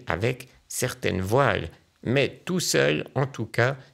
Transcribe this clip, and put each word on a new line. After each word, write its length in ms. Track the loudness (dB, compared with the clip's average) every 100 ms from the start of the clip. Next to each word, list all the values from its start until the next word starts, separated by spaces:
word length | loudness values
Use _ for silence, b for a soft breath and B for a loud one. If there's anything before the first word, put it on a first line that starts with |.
| -4
avec 420 | -2 -2 -4 -10 b _
certaines 520 | -4 -4 -2 -2 -2
voiles. 480 | 0 2 4 2 -4 B B _
Mais 380 | 0 2 2 -2
tout 160 | -4 -2
seul, 460 | 0 2 2 2 -2
en 120 | -2 -2
tout 200 | -4 -4
cas, 300 | 0 0 0 B